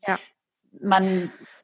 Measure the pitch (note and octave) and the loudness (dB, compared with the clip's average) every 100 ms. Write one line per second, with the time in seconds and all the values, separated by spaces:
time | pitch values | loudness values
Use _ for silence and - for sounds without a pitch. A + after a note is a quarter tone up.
0 | G3+ F#3 - _ _ _ _ - F#3+ F#3+ | -6 -6 -8 _ _ _ _ -10 0 2
1 | F#3+ F#3 F3 - - - | 2 0 -4 -10 -20 -20